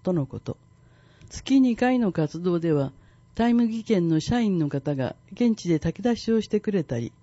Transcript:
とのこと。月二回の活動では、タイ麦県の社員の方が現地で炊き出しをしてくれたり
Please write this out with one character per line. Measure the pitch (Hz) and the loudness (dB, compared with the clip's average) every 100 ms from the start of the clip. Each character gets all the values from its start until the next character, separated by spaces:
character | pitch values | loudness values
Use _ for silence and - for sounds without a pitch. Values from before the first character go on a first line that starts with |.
と | - | 0
の | 180 135 | -2 -2
こ | - | -8
と。 | - - _ _ - _ _ _ - | -10 -12 _ _ -20 _ _ _ -18
月 | - - 269 | -14 2 4
二 | 254 233 | 4 4
回 | 247 254 | 2 2
の | 220 | 2
活 | 170 151 160 | 0 -2 -2
動 | 175 175 | -2 0
で | 165 | 2
は、 | 147 139 - - _ _ | 0 0 -6 -20 _ _
タ | - 233 | -2 2
イ | |
麦 | 240 233 226 | 2 2 -2
県 | 214 208 170 | 0 0 2
の | 160 | 0
社 | - 240 | 0 0
員 | 220 185 | 0 0
の | 147 | 0
方 | 143 151 | -2 -4
が | 139 127 - - | -4 -4 -6 -18
現 | 190 240 | 0 0
地 | 214 175 | 0 0
で | 160 | 0
炊 | 165 - | 0 -2
き | |
出 | 214 226 | -2 -2
し | - | 0
を | 226 | -2
し | 208 | 0
て | 214 | -2
く | 214 | 0
れ | 202 | -2
た | 147 120 | -2 -4
り | 120 - | -6 -10